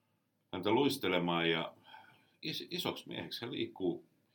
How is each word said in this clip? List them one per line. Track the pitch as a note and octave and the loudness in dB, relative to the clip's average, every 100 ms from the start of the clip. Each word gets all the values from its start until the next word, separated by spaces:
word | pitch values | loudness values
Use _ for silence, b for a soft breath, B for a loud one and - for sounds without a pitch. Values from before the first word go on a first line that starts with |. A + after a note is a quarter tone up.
| _ _ _ _ _ | _ _ _ _ _
häntä | F#2+ G2 | -4 2
luistelemaan, | A#2+ C#3+ - F#2+ F2+ F2 E2+ E2+ | 4 4 2 2 2 4 4 4
ja | E2 - - B B B B B B | 2 0 -8 B B B B B B
is-, | D#3+ - - | -8 -6 -6
isoksi | F3+ G2 - - | -4 -2 -4 -6
mieheksi | - E2 - | -8 -8 -8
hän | - | -6
liikkuu | - - - F2+ - - _ _ | -4 -6 -2 -2 -2 -6 _ _